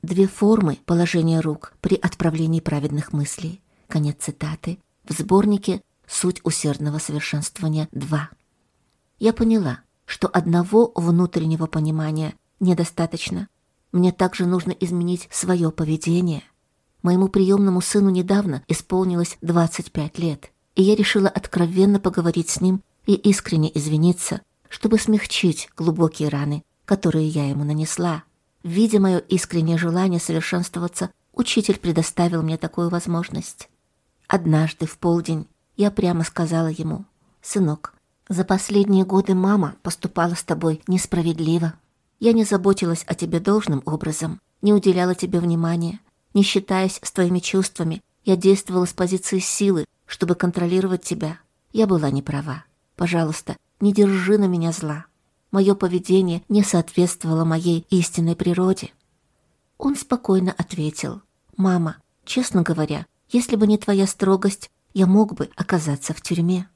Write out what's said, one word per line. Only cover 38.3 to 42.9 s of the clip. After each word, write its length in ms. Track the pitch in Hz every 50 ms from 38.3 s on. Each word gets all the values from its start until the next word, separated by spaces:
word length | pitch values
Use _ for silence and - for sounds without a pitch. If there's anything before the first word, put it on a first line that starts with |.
| 196 170 185
последние 600 | - 247 220 - - 202 202 202 202 196 190 190
годы 300 | 185 190 190 190 - 190
мама 400 | 185 185 196 208 208 175 143 - _
поступала 520 | _ 175 165 - - 170 - 180 170 175 175
с 100 | - -
тобой 360 | - 165 156 170 165 156 156 _
несправедливо. 880 | - 180 185 - - - 175 165 170 165 160 165 156 165 175 165 165 160 _ _ _ _ _ _ _ _ _
Я 120 | - 233
не 120 | 233 226 220
заботилась 600 | 202 208 196 180 196 196 190 196 170